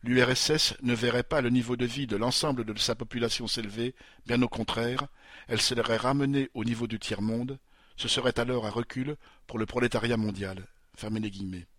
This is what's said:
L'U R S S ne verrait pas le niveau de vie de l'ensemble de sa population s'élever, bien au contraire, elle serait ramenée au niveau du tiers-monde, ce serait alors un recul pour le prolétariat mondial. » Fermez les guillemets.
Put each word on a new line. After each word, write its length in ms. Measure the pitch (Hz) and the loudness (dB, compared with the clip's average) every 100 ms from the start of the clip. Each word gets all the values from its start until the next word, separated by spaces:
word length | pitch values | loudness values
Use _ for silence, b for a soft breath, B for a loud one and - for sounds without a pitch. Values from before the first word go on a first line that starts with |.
L'U 180 | 120 127 | 4 6
R 80 | 123 | 6
S 200 | 127 - | 4 2
S 240 | 151 - - | 4 2 0
ne 120 | 123 | 0
verrait 300 | 120 120 120 | 2 2 0
pas 160 | 120 156 | 2 2
le 100 | 123 | 4
niveau 240 | 123 117 | 2 2
de 100 | 123 | 0
vie 220 | 123 127 131 | 0 -2 -2
de 100 | 101 | 0
l'ensemble 480 | 117 120 156 127 | 2 2 0 0
de 140 | 110 104 | -2 -2
sa 160 | - | -2
population 540 | 113 117 123 117 - 117 | -2 -4 -2 -2 -2 -4
s'élever, 480 | - 107 104 120 - B B | -4 -6 -4 -6 -6 B B
bien 160 | - 120 | -2 2
au 80 | 120 | 2
contraire, 600 | - 110 - 117 127 143 B B B B | 0 -4 -2 -2 -2 -6 B B B B
elle 120 | 113 | 0
serait 360 | - 120 110 113 | 2 2 2 2
ramenée 520 | 123 139 139 139 135 | 2 2 2 2 0
au 100 | - | -2
niveau 220 | 110 113 120 | -2 -2 -2
du 140 | 110 | -4
tiers-monde, 580 | - 101 107 113 127 135 _ b b - | -4 -2 0 -2 -4 -8 _ b b -8
ce 100 | - | -2
serait 320 | - 123 120 | 2 2 2
alors 280 | 120 127 110 | 0 0 0
un 40 | |
recul 460 | 107 117 131 131 147 b b - | -2 -4 -4 -4 -6 b b -10
pour 100 | 110 | -4
le 80 | 107 | -2
prolétariat 500 | 123 123 127 117 117 | 2 2 2 2 2
mondial. » 480 | 107 98 98 92 95 - _ - | 0 -2 -6 -8 -14 -20 _ -12
Fermez 220 | 107 110 | -6 -4
les 120 | 107 | -4
guillemets. 360 | 98 98 92 85 | -6 -8 -8 -12